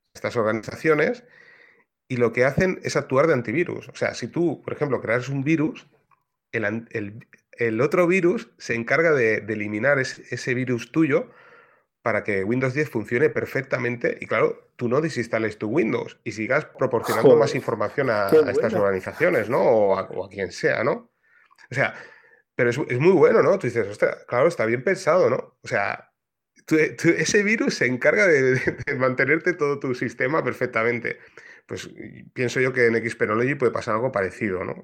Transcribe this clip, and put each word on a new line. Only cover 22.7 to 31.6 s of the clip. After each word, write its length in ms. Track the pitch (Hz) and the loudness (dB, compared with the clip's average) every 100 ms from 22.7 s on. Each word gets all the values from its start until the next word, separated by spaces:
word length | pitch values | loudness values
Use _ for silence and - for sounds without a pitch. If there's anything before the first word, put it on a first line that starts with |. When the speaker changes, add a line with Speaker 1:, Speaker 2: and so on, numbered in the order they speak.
| 120 - | 0 -2
Speaker 1:
es 120 | 123 | 2
muy 120 | 165 | 4
bueno, 320 | 185 156 185 | 6 6 6
¿no? 160 | 139 - | 4 2
Tú 80 | 127 | 0
dices, 200 | 110 101 | -2 -4
"Ostras, 380 | 104 175 - - | -2 -2 -2 -4
claro, 200 | 123 160 | 2 2
está 180 | 165 110 | 2 -2
bien 180 | 123 | 0
pensado", 460 | 160 185 - 175 131 | -2 0 2 2 2
¿no? 280 | 127 - _ | 0 -4 _
O 60 | - | -4
sea, 460 | 113 101 - - _ _ _ _ _ - | -2 -2 -6 -12 _ _ _ _ _ 0
tú, 120 | 156 151 120 | 2 2 2
tú, 120 | 160 | 2
ese 340 | 175 156 214 | 2 2 2
virus 320 | 202 226 277 - | 2 2 0 0
se 120 | 127 | 0
encarga 400 | 127 147 208 196 | 2 2 4 4
de, 260 | 147 131 | 4 4
de, 240 | 131 - - - | 2 -2 -4 -6
de 100 | 131 | 0
mantenerte 580 | 131 127 131 160 185 | 0 2 2 2 0
todo 260 | 160 147 143 | -2 -2 -2
tu 140 | 139 | -4
sistema 480 | 123 123 117 131 160 | -4 -6 -4 -2 0
perfectamente. 760 | 135 110 123 113 117 120 - - - - - - | -2 -4 -4 0 0 -2 -6 -8 -14 -20 -20 -20